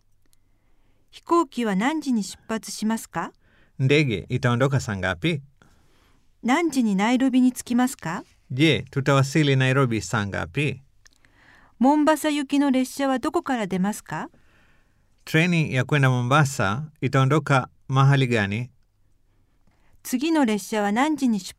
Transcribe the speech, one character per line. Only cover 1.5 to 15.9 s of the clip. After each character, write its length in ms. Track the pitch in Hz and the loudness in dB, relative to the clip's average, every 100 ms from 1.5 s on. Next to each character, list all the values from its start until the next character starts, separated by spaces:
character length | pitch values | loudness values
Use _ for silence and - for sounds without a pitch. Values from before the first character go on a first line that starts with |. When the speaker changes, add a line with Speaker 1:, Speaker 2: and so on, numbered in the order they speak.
| - 226 | -2 -2
Speaker 1:
は 100 | 185 | 0
何 260 | 247 320 | 0 -2
時 100 | 302 | -2
に 120 | 233 | -2
出 140 | 190 - - | -4 -10 -8
発 240 | 220 - | -8 -8
し 140 | - 214 | -6 -4
ま 120 | 226 | -4
す 120 | - | -6
か？ 220 | 165 220 - _ _ _ - | -10 -10 -12 _ _ _ -2
Speaker 2:
Ndege 460 | 131 147 139 98 - | 2 2 2 -2 -4
itaondoka 500 | 123 123 120 135 135 | -2 0 0 0 0
saa 180 | - 98 | -4 -4
ngapi? 440 | 92 90 - 143 - _ _ _ _ _ _ _ _ _ | -4 -2 -4 -4 -8 _ _ _ _ _ _ _ _ _
Speaker 1:
何 260 | 226 294 339 | 0 0 0
時 140 | 262 | 0
に 120 | 220 190 | 0 2
ナ 180 | 214 | 2
イ 40 | 247 | 2
ロ 120 | 269 | 2
ビ 120 | 254 | 4
に 100 | 254 | 2
着 120 | - | 0
き 120 | - 247 | -4 0
ま 120 | 254 | 0
す 80 | - | -4
か？ 260 | 160 185 - _ - | -10 -10 -12 _ -8
Speaker 2:
Je, 340 | 127 160 127 - | 0 2 2 -2
tutawasili 640 | 139 139 139 135 165 147 131 | -4 2 2 2 2 2 2
Nairobi 460 | 131 131 127 110 | 2 2 0 -2
saa 240 | - 113 101 | -2 -4 -4
ngapi? 540 | 92 85 139 147 135 _ _ _ _ _ _ _ - _ - | -6 -6 -4 -6 -6 _ _ _ _ _ _ _ -20 _ 0
Speaker 1:
モ 160 | 254 302 | 2 4
ン 100 | 302 | 4
バ 100 | 302 | 2
サ 140 | 311 | 0
行 180 | 294 277 | -2 0
き 120 | 277 | 2
の 120 | 285 | 2
列 200 | 254 254 | 2 0
車 160 | - 277 | -2 -2
は 100 | 262 | -2
ど 140 | 302 | -2
こ 100 | 339 | -4
か 140 | 320 247 | -4 -4
ら 100 | 190 | -2
出 120 | 190 | -2
ま 120 | 196 | -2
す 100 | 214 | -4
か？ 280 | - 156 254 _ _ _ _ _ _ _ _ _ - | -8 -10 -12 _ _ _ _ _ _ _ _ _ -2
Speaker 2:
Treni 480 | 160 180 170 123 | 0 2 0 0
ya 100 | 127 | -2
kwenda 260 | 131 | 0